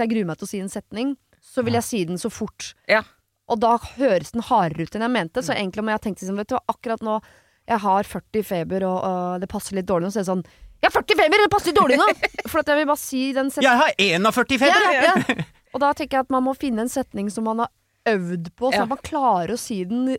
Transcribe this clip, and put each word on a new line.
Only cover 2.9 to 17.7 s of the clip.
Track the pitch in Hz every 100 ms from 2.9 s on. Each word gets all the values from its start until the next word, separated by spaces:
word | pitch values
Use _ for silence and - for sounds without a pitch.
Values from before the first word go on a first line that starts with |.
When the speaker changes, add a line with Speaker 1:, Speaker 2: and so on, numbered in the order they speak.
| 220 - _ _ _ -
Speaker 1:
Og | 226
da | 226 233
høres | - - 269 180 151
den | 233
hardere | - 233 170 156
ut | 160 214
enn |
jeg | 233
mente, | 247 165 -
så | 175 220
Speaker 2:
Mm. | 190
Speaker 1:
egentlig | 196 220
må |
jeg | 214
tenke | 226 180 185
sånn, | 202
«Vet | 214
du | 254
hva, | -
akkurat | - 233 226
nå, | 220 214 - _ _ _ -
jeg | 220
har | 196 190
førti | 208 190 - 214
feber, | 196 180 160 190
og, | 190 185
og | 190 180 180 180
det | 185
passer | 208 - 196
litt | 185
dårlig | 180
nå», | 180
så | 208
er |
det | 185 185
sånn, | - _ - -
«Jeg | 370
har | -
førti | - 349
feber, | 311 403
det | 415
passer | 403 349
litt | 339
dårlig | 311 277
nå!» | 403
Speaker 2:
<laughs> | - - - -
Speaker 1:
For | 320
at | 302
jeg | 294
vil | 294
bare | 294
si | - 262 269
den | 269 269
setningen. | 285
Speaker 3:
«Jeg | 262 240
har | 302 202
en | 196 170 214
og | 240
førti | 240 262
feber!» | 285 403
Speaker 1:
Ja, | 403
ja, | 277 302 370 -
ja. | 247 - _ _
Og | 262
da | 285
tenker | 294 285 269
jeg | 262
at |
man | 262
må | 254 269
finne | 285 220
en | 247
setning | 277 254 202 202
som | 202 220
man | 220
har | 233